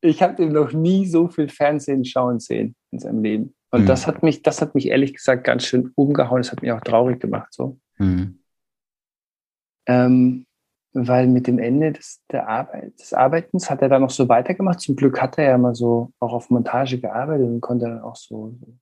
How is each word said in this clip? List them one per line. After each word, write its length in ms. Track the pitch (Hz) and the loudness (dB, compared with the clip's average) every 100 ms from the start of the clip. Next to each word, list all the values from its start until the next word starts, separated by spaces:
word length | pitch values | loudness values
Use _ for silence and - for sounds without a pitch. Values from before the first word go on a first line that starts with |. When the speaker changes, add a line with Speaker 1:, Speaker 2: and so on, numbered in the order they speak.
Speaker 1:
ich 220 | 170 156 | 2 2
hab 140 | 180 - | 0 0
den 160 | 165 | 0
noch 200 | 151 147 | 0 0
nie 340 | 156 165 190 185 | 0 0 2 2
so 220 | 165 175 | 0 0
viel 200 | - 143 | -2 -6
Fernsehen 560 | - 147 151 147 135 | 0 0 0 -2 -4
schauen 360 | 127 131 123 120 | -2 -2 0 -2
sehen 340 | - 113 113 - _ | -4 -4 -4 -8 _
in 80 | 127 | -12
seinem 220 | - 113 | -6 -4
Leben. 320 | 107 107 - _ _ | -2 -2 -4 _ _
Und 120 | 120 | 2
Speaker 2:
Mhm. 40 | 98 | 4
Speaker 1:
das 200 | 131 - | 2 0
hat 160 | - | 0
mich, 200 | 165 143 | 0 2
das 180 | - - | 0 0
hat 140 | 151 | -2
mich 140 | 139 - | -2 0
ehrlich 260 | 131 139 | 0 0
gesagt 300 | 139 - 127 | -2 0 0
ganz 200 | 127 123 | 0 -2
schön 280 | - 127 123 | 0 -2 -2
umgehauen. 480 | - 139 139 131 127 | 0 2 2 0 0
Das 100 | 120 | -2
hat 100 | - | -6
mich 100 | - | -6
auch 80 | 113 | -4
traurig 400 | - 117 127 123 | 0 2 2 0
gemacht, 320 | 107 104 - | -4 -6 -10
so. 260 | - 131 135 _ _ | -8 -8 -8 _ _
Speaker 2:
Mhm. 420 | 98 90 95 90 _ _ _ _ _ _ _ _ _ _ _ _ _ _ - | 0 0 -2 -10 _ _ _ _ _ _ _ _ _ _ _ _ _ _ 0
Speaker 1:
Ähm, 600 | 123 123 127 127 127 - _ _ _ _ | 2 6 6 4 2 -10 _ _ _ _
weil 360 | 131 123 127 127 | -6 0 4 4
mit 180 | 127 127 | 4 2
dem 120 | 123 | 0
Ende 340 | 117 135 156 | 0 0 0
des, 280 | 147 - - _ | -4 -14 -20 _
der 180 | 139 110 | -8 -4
Arbeit, 500 | 110 139 - 104 _ | -6 -6 -12 -16 _
des 140 | - | -6
Arbeitens 560 | - 131 165 165 185 - | 2 2 2 -4 -8 -6
hat 100 | 139 | -2
er 80 | 135 | 2
dann 140 | 135 | 4
noch 80 | 131 | 2
so 180 | 131 127 | 0 2
weitergemacht. 520 | 120 127 180 196 175 | 2 0 -4 -2 -4
Zum 160 | - 131 | -4 0
Glück 260 | 135 - | 0 0
hat 160 | 131 - | -4 0
er 120 | 147 | 2
ja 80 | 127 | 4
mal 160 | 123 | 2
so 380 | 117 120 117 120 _ | 0 0 0 -2 _
auch 140 | 117 | -6
auf 180 | 120 - | -6 0
Montage 480 | 123 117 120 131 127 | 0 0 -2 -2 -4
gearbeitet 460 | 120 110 143 151 120 | -4 -4 -2 0 0
und 140 | 120 | -2
konnte 260 | - 120 117 | -4 -4 -4
dann 140 | 113 | -8
auch 160 | 110 117 | -14 -18
so 420 | - 110 110 120 123 120 | -16 -14 -14 -18 -20 _